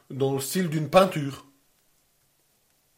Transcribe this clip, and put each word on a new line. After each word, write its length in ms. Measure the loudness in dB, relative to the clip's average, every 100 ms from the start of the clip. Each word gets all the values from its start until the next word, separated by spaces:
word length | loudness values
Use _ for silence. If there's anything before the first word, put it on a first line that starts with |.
| _
dans 240 | -4 -2
le 60 | -2
style 300 | -4 -2 -2
d'une 200 | -2 4
peinture. 560 | 4 4 0 -6 -10 -20 _ _ _ _ _ _ _ _ _ _ _ _ _ _